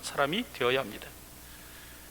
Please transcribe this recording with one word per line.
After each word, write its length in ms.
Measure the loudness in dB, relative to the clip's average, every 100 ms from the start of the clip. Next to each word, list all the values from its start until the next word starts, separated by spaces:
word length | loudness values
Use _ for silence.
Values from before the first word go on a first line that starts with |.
사람이 440 | -4 4 4 4 0
되어야 260 | 4 6 6
합니다. 280 | 2 -6 -10 -14 -16 -16 -16 -16 -14 -14 -14 -16 -16